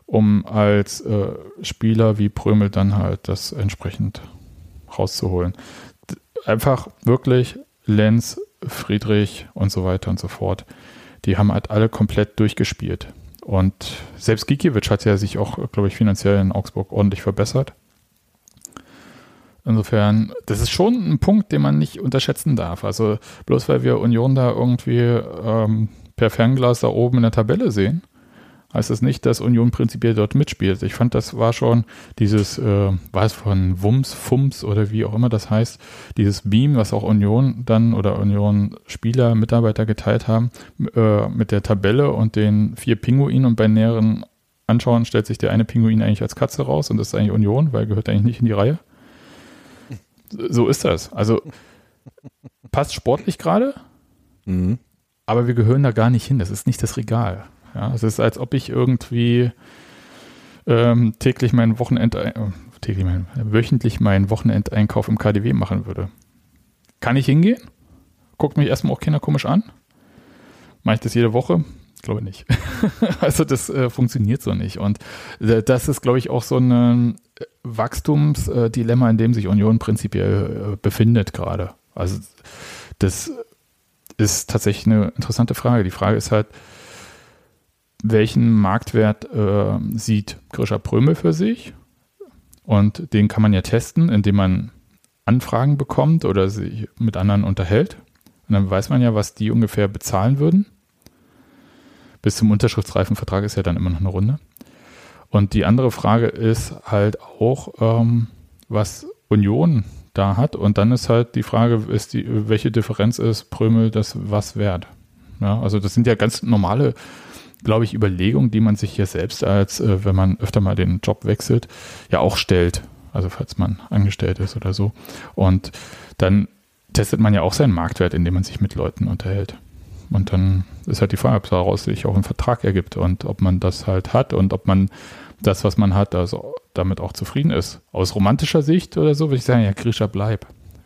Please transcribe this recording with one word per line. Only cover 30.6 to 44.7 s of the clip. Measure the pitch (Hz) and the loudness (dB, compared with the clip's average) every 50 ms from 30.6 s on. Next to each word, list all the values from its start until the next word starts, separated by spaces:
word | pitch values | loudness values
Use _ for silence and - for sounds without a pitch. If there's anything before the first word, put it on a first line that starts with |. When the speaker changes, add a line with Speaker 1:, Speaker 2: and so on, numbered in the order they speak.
| 101 95 92 - 98 | -2 0 0 -2 -4
Speaker 1:
Ich | 95 - | -6 -2
fand, | - 120 120 - | -2 -2 0 0
das | 123 113 - - 117 | -2 -4 -4 -4 -2
war | 113 113 117 | 0 0 0
schon | - - 117 117 120 113 - - - - - - - | 0 0 2 2 2 0 -2 -8 -20 -20 -10 -4 0
dieses, | 113 101 107 107 101 - - - | 0 2 2 2 0 0 -4 -4
äh, | 127 107 101 101 101 98 98 90 - - - | -2 0 2 2 2 0 -2 -4 -6 -4 -2
war | 92 104 | 0 0
es | 110 - | 0 -2
von | - - 104 98 95 92 92 92 90 | -4 -4 -2 0 2 2 0 0 0
Wums, | 98 104 120 135 131 - - | 0 2 2 2 0 -2 -6
Fums | - - - 127 135 139 135 - - - | -10 -4 -2 0 0 0 0 -2 -4 -4
oder | - 101 107 107 101 | -2 0 0 0 0
wie | 107 110 107 | -2 -4 -4
auch | 101 107 | -2 -2
immer | 113 120 123 | 0 0 0
das | 113 107 - - | 0 -2 -2 0
heißt, | 110 110 117 - - - - - - - - - - - | 0 0 0 -2 -4 -14 -20 -20 -20 -20 -20 -8 -2 0
dieses | 104 101 98 - - | 0 0 0 -2 -2
Meme, | 104 101 113 135 147 147 | 0 2 4 4 4 2
was | 120 107 101 107 | 2 0 0 -2
auch | 107 - | -2 0
Union | - 107 104 101 101 110 120 135 131 117 110 123 | 2 2 2 4 4 2 2 2 2 0 -2 -2
dann | - 113 110 113 117 113 | 2 2 4 4 4 2
oder | 113 101 101 - 104 | 2 0 0 0 0
Union-Spieler, | 101 101 101 104 101 104 104 104 101 104 - - _ - - - - 113 117 131 123 117 117 | 0 0 2 2 2 2 2 2 0 0 -4 -10 _ -16 -12 -6 -4 -2 2 2 4 4 4
Mitarbeiter | 110 110 - 117 117 113 110 107 - 110 | 2 2 2 2 2 2 2 0 0 0
geteilt | 113 104 - - - 113 113 - - | -2 -2 -2 0 -2 -2 0 0 0
haben, | 113 113 120 120 - - - - - - - - - | 0 0 0 -2 -4 -8 -20 -14 -8 -6 -6 -2 0
äh, | 120 110 107 104 104 110 101 | 2 2 4 4 2 2 0
mit | - 113 110 - 110 | -2 -2 -2 0 0
der | 101 - | -2 0
Tabelle | - 110 98 95 98 113 131 147 143 | 0 0 2 2 2 2 4 2 2
und | - 110 110 110 - | 2 2 0 0 2
den | 104 104 107 104 104 107 - 117 | 2 2 4 4 4 2 0 -2
vier | - - 120 117 | -4 -2 -2 -2
Pinguinen | - - - 123 139 139 131 - 131 135 | 0 2 2 2 2 2 2 2 2 2
und | 123 113 | 2 2
bei | 110 110 107 | 4 4 4
näheren | 110 110 110 117 117 113 110 110 107 - - - _ _ _ _ _ _ _ | 4 4 4 2 2 2 2 2 0 0 -6 -12 _ _ _ _ _ _ _
Anschauen | - | 0